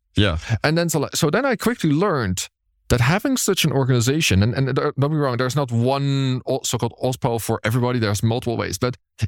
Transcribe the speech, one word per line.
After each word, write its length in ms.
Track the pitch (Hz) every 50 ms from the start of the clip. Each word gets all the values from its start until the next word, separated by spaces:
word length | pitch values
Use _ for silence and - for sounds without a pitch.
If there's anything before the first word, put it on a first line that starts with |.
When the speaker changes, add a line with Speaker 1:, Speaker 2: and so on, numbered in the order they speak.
| _ _ -
Speaker 1:
Yeah. 220 | - 104 98 80 82 - - 113 101 -
Speaker 2:
And 160 | 143 160 170
then 100 | 175 165
so, 120 | - 156
like, 160 | 135 - -
so 140 | - - 147
then 140 | 156 220 269
I 120 | 277 233
quickly 340 | - - 220 240 - - 160
learned 580 | 139 151 196 214 165 139 113 92 92 - - - _ _ _ _ _ _ _ -
that 120 | 120 120
having 360 | 120 131 175 214 - 285 262
such 280 | - - - 185 - -
an 80 | 151 -
organization, 720 | 139 131 123 131 123 110 127 139 160 160 - - 95 101
and, 120 | 120 120
and 200 | 135 135 131 123
don't 240 | 143 143 147 - 131
get 120 | 135 147
me 60 | 160
wrong, 200 | 151 147 131 123 117
there's 180 | 127 123 120
not 160 | 151 143 120 120
one 720 | 117 117 127 135 139 139 139 139 135 135 131 127 127 -
o-, 140 | - 131 135 -
so-called 320 | - - 117 120 117 - - -
ospo 360 | 127 127 - - 123 117 113
for 220 | - - 113 - -
everybody. 340 | 107 113 127 120 123 123 123
There's 240 | 110 101 104 101 -
multiple 340 | 113 113 127 - 120 113
ways. 220 | 110 101 90 95 -
But 180 | - 123 127 - _ _ _ - -